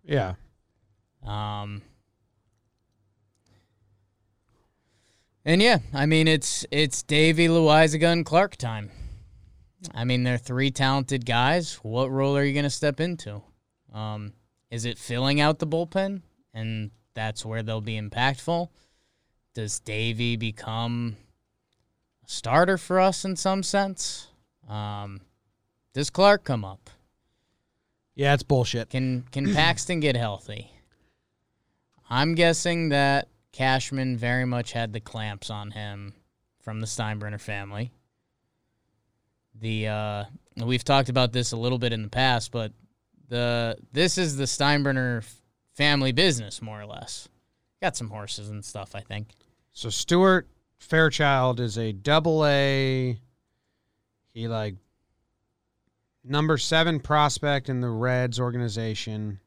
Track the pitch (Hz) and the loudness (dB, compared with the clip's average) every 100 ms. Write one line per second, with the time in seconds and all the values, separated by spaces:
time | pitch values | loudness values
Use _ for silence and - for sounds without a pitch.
0 | - 139 92 95 - _ _ _ _ _ | 0 -2 -2 -6 -14 _ _ _ _ _
1 | _ _ 104 104 104 104 104 104 _ _ | _ _ -8 -6 -6 -8 -10 -12 _ _
2 | _ _ _ _ _ _ _ _ _ _ | _ _ _ _ _ _ _ _ _ _
3 | _ _ _ _ _ _ _ _ _ _ | _ _ _ _ _ _ _ _ _ _
4 | _ _ _ _ _ _ _ _ _ _ | _ _ _ _ _ _ _ _ _ _
5 | _ _ _ _ 151 175 226 190 - 139 | _ _ _ _ 2 6 8 6 2 0
6 | 147 160 160 156 - - - 143 151 - | 4 6 6 4 2 -6 -2 0 0 -2
7 | - 151 160 160 170 165 156 156 160 156 | 0 4 6 6 6 6 8 8 6 4
8 | 170 170 - 165 202 - 123 110 101 - | 4 4 4 4 2 -2 -6 -6 -10 -14
9 | - - - - - - _ _ - - | -14 -14 -20 -20 -20 -20 _ _ -14 -6
10 | 120 123 123 123 - 127 139 131 135 139 | -2 0 0 -2 -2 0 0 2 2 2
11 | 127 135 120 120 127 175 160 - 110 117 | 0 -4 0 2 4 2 -2 -10 -6 -2
12 | 131 135 139 139 139 139 143 - 147 143 | 0 0 2 2 2 0 -2 0 -2 0
13 | 170 170 - 104 - _ _ _ _ 110 | -4 -4 -10 -12 -16 _ _ _ _ -10
14 | 107 107 104 - _ _ _ 117 120 113 | -8 -8 -10 -14 _ _ _ -8 -6 -8
15 | - 120 135 143 147 156 156 160 170 196 | -6 -2 2 4 2 2 -2 -2 -2 -2
16 | 196 196 - _ _ 110 110 110 104 _ | -4 -6 -14 _ _ -8 -6 -4 -8 _
17 | _ 110 110 107 110 110 110 110 107 110 | _ -6 -6 -6 -8 -6 -4 -6 -4 -6
18 | 104 120 131 131 - 170 175 _ _ _ | -6 0 0 0 -4 -2 -4 _ _ _
19 | _ _ _ _ _ - 107 - - 107 | _ _ _ _ _ -10 -8 -8 -6 -2
20 | 113 113 120 117 113 107 - 113 117 120 | -2 0 -2 0 -4 -6 -8 -4 -2 -4
21 | 117 107 _ _ _ _ _ _ _ _ | -6 -8 _ _ _ _ _ _ _ _
22 | _ _ - - 113 139 180 185 - 185 | _ _ -14 -8 2 4 4 0 0 2
23 | 190 185 196 180 190 190 185 202 196 185 | 2 2 -6 -2 -2 -2 0 0 0 -4
24 | - - - _ _ _ - 107 104 104 | -8 -10 -16 _ _ _ -10 -8 -6 -8
25 | 101 98 _ _ _ _ _ _ _ 131 | -10 -14 _ _ _ _ _ _ _ -6
26 | 147 - 196 202 - 120 95 101 - _ | -4 4 6 6 2 -4 -4 -14 -20 _
27 | _ _ _ _ _ _ _ _ _ _ | _ _ _ _ _ _ _ _ _ _
28 | _ - 139 143 - 139 117 120 110 127 | _ 0 2 2 4 2 2 -2 -4 -2
29 | 131 123 123 135 175 170 160 160 - 170 | -2 -2 -4 -4 0 4 4 2 -2 0
30 | 147 123 113 98 - 107 - - _ _ | 0 0 -2 -6 -12 -16 -16 -20 _ _
31 | _ _ _ _ _ _ _ _ _ _ | _ _ _ _ _ _ _ _ _ _
32 | _ 123 156 165 170 165 175 170 160 143 | _ 0 0 4 4 4 0 -2 0 2
33 | 139 139 - _ _ - 131 131 - 135 | 4 2 -2 _ _ -2 0 0 -2 -4
34 | 131 120 120 123 127 120 120 120 113 107 | -4 -2 -2 -2 -2 -4 -4 -6 -6 -8
35 | - 113 107 98 - 104 104 107 104 101 | -12 -10 -10 -10 -12 -12 -12 -12 -12 -12
36 | 101 - _ _ _ _ - 107 110 - | -16 -18 _ _ _ _ -10 -8 -8 -6
37 | 107 107 104 104 - 101 101 104 123 _ | -6 -6 -8 -10 -10 -10 -8 -8 -10 _
38 | _ _ _ _ _ _ _ _ _ _ | _ _ _ _ _ _ _ _ _ _
39 | _ _ _ _ _ 113 110 110 107 107 | _ _ _ _ _ -10 -4 -2 -2 -2
40 | 107 104 101 - _ - 117 127 - 139 | -4 -6 -8 -16 _ -8 -2 -2 2 2
41 | 131 127 123 123 117 117 120 127 120 113 | 4 0 0 0 -4 -2 -2 0 -2 -4
42 | 107 127 131 120 - 120 110 - _ _ | -4 0 2 2 -2 -8 -8 -12 _ _
43 | _ _ _ 120 120 120 117 - - 143 | _ _ _ -4 -2 0 -2 -6 -6 0
44 | 175 185 170 139 131 - 143 147 139 131 | 2 2 -2 -2 -4 0 2 4 2 0
45 | 127 117 107 - _ _ _ - 147 143 | 0 -4 -6 -20 _ _ _ 0 2 4
46 | 131 127 185 123 104 - 110 107 104 - | 2 2 2 2 -6 -12 -12 -12 -14 -14
47 | - - - _ _ _ _ _ 185 - | -14 -14 -16 _ _ _ _ _ -4 -4
48 | 110 107 101 - 104 104 - 104 95 101 | -10 -10 -10 -10 -10 -12 -12 -12 -12 -14
49 | - 104 104 _ _ _ _ - 117 - | -10 -10 -10 _ _ _ _ -12 -6 -6
50 | - 175 190 185 - _ _ _ - 160 | 2 4 6 4 0 _ _ _ 0 4
51 | 160 - 143 135 127 120 120 104 113 98 | 4 4 4 4 2 0 -2 -2 -4 -4
52 | 143 156 160 156 147 143 139 135 135 131 | 2 2 4 2 4 4 2 2 0 0
53 | 127 120 _ _ _ _ _ _ _ _ | -2 -4 _ _ _ _ _ _ _ _
54 | _ _ _ 113 113 113 107 95 _ _ | _ _ _ -10 -6 -4 -4 -8 _ _
55 | _ _ _ _ _ _ _ _ _ _ | _ _ _ _ _ _ _ _ _ _
56 | _ _ 123 143 156 147 - 160 165 156 | _ _ -4 0 2 2 2 2 2 0
57 | - 151 147 - 147 139 135 127 123 110 | 2 4 4 2 0 -2 -2 -4 -2 -2
58 | 123 127 127 117 123 120 117 104 113 107 | 0 0 0 -2 -4 -2 -4 -4 -4 -6
59 | - 107 107 98 | -6 -6 -6 -10